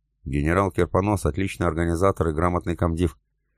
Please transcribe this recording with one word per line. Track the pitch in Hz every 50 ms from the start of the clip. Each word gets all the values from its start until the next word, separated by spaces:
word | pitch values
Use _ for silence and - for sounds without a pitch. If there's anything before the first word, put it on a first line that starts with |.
| _ _ _ _ -
Генерал | 71 69 71 71 78 87 98 98 90
Кирпонос | - - 87 - - 92 95 104 104 92 -
отличный | 78 - 95 98 95 - - 87
организатор | 85 76 82 85 85 82 82 95 98 95 - 82 82
и | 76
грамотный | 78 87 87 87 87 - 95 82
комдив, | - 90 85 82 80 90 80 - _ _ _ _ _ _ _ _